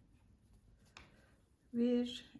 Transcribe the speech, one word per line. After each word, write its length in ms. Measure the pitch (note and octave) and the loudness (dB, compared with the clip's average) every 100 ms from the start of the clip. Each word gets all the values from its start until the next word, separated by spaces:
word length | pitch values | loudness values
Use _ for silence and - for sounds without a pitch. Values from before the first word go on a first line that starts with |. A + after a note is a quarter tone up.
| _ - _ _ _ - - - - - - - - _ _ _ _ | _ -20 _ _ _ -20 -20 -20 -20 -20 -20 -20 -20 _ _ _ _
Bir, 580 | A#3 A#3+ A#3+ B3 - - - | 0 2 2 0 -6 -14 -18